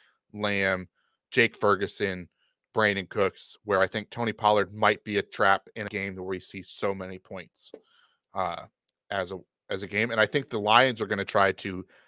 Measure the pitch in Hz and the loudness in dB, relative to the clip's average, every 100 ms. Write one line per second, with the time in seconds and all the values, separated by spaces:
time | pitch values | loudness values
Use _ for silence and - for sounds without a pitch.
0 | _ _ _ 104 104 101 95 92 92 _ | _ _ _ -6 -2 0 0 0 -6 _
1 | _ _ _ - 113 - 104 98 98 - | _ _ _ 2 2 4 2 2 0 -4
2 | 101 92 85 _ _ _ _ 113 107 98 | -4 -6 -12 _ _ _ _ 0 2 0
3 | 90 107 95 - - - 104 95 95 110 | -4 0 0 -2 -20 -10 0 2 2 -2
4 | 104 - 117 107 107 107 92 107 107 107 | -8 -6 -4 0 2 4 2 0 0 0
5 | - 101 - - 101 98 - 113 104 101 | -2 -4 -2 0 2 2 0 -10 -8 -6
6 | 98 92 92 95 - 98 92 - 104 98 | -8 -8 -8 -8 -8 -14 -14 -6 -4 -4
7 | 92 92 - 95 85 - - - _ _ | -8 -12 -14 -16 -16 -20 -20 -20 _ _
8 | _ _ _ 101 90 85 - _ _ _ | _ _ _ -4 -4 -4 -14 _ _ _
9 | - 101 90 92 - _ - 101 98 101 | -8 -6 -6 -8 -14 _ -8 -8 -4 -2
10 | 120 113 107 147 139 113 104 117 131 113 | 0 2 2 2 -4 -2 6 6 6 2
11 | 101 101 98 104 98 95 101 92 92 _ | -2 -2 0 2 2 2 -6 -10 -12 _